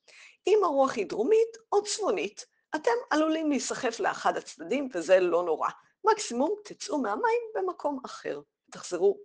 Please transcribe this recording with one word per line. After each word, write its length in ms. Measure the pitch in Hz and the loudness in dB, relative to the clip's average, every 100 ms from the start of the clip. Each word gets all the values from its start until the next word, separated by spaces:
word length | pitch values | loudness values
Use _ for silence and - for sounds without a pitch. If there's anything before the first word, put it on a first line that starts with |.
| _ - - _ - | _ -20 -20 _ 2
אם 120 | 427 | 4
הרוח 320 | 359 277 262 240 | 4 2 2 0
היא 100 | 190 | -4
דרומית 500 | - 247 440 453 - _ | -2 4 4 4 -2 _
או 100 | 415 | 0
צפונית, 640 | 403 - 370 190 170 - - _ _ 311 | 0 -4 -2 -2 -4 -8 -20 _ _ -2
אתם 140 | 302 480 - | 0 0 0
עלולים 400 | 302 311 320 311 | 0 2 0 0
להיסחף 500 | 277 - 220 247 233 | -2 -2 -4 -4 -2
לאחד 360 | 175 - 190 175 | -4 0 -2 -2
הצדדים, 520 | - - 165 254 269 | -8 -14 -4 -4 -2
וזה 260 | 180 156 185 | -6 4 4
לא 220 | 180 170 | 6 2
נורא. 260 | 175 156 110 - _ _ | 0 -2 -2 -6 _ _
מקסימום 500 | 403 440 - 240 302 415 | 0 0 0 0 0 -2
תצאו 340 | - - - 294 | -8 -14 -6 -4
מהמים 440 | 254 208 453 480 453 | -2 -2 0 0 -2
במקום 460 | 440 370 339 294 269 | -4 -4 -4 -6 -6
אחר, 360 | - - - 147 147 _ _ | -10 -10 -8 -8 -10 _ _
תחזרו 500 | 175 - 175 196 202 | -16 -8 2 2 2